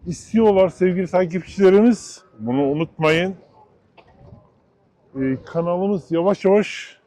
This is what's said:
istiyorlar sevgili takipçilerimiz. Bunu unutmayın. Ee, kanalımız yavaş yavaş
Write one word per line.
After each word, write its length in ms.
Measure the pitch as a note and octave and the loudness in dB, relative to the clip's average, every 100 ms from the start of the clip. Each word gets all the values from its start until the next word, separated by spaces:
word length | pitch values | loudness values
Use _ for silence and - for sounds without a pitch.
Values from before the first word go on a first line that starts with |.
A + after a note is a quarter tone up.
| F3 | -12
istiyorlar 640 | E3 - A3 A3 G3 F#3 | -14 -4 2 2 4 2
sevgili 380 | - F#3 F3+ F3+ | 0 -2 -2 -2
takipçilerimiz. 1160 | F3+ F#3 F3+ - - G3 G3 A#3 A3+ - - _ - | -2 -2 -4 -10 2 4 6 4 2 -6 -20 _ -12
Bunu 240 | A2 B2+ | -6 -2
unutmayın. 720 | C#3 D3 E3 - D#3 D#3+ F#3 F#3 _ _ _ _ _ _ _ _ - - _ _ _ _ _ _ _ C3+ | -2 -2 -6 -2 0 2 -2 -8 _ _ _ _ _ _ _ _ -20 -20 _ _ _ _ _ _ _ -6
Ee, 160 | C3+ C3 | -6 -6
kanalımız 680 | - E3 E3+ F3+ G3 G3+ - | -6 -6 -4 -4 -2 -4 -4
yavaş 340 | E3 F3+ G3 | -2 0 0
yavaş 560 | F#3+ G3+ G3+ - - - | 2 2 0 -8 -16 -20